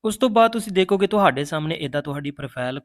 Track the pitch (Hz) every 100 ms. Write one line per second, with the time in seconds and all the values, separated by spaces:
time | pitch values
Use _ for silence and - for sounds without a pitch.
0 | 220 208 254 220 226 233 196 185 185 196
1 | 196 214 190 127 143 156 151 165 143 147
2 | 147 143 143 147 139 - 123 135